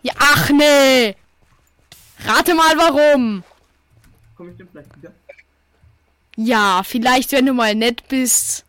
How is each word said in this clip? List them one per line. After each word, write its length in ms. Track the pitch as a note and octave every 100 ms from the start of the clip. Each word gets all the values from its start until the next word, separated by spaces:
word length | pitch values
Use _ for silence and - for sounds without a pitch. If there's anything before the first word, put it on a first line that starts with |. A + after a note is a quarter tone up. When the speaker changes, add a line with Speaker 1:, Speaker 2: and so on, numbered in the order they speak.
Speaker 1:
Ja, 100 | B3 -
ach 300 | C#4 D4 D3+
nee. 640 | C#4+ D4 C#4+ C4+ B3+ A3 - _ _ _ _ _ _ _ - _ _
Rate 340 | - A#3 E4
mal, 240 | E4 D#4+ D#4
warum. 680 | E4 C#4+ D4+ C#4+ A#3 G3 - _ _ _ _ _ _ _ _ _
Speaker 2:
Komm 140 | F3
ich 60 | F3+
denn 100 | F3+
vielleicht 260 | D3+ C#3+ C#3+
wieder? 160 | E3 _ _ - _ _ _ _ _ _ _ _ _ -
Speaker 1:
Ja, 460 | A3+ A3+ G3+ F#3
vielleicht, 480 | F#3+ B3+ B3 B3+ B3+
wenn 140 | C#4 C4
du 80 |
mal 200 | B3+ A3
nett 340 | G#3+ A#3 A#3+ _
bist. 560 | C4 B3+ - - -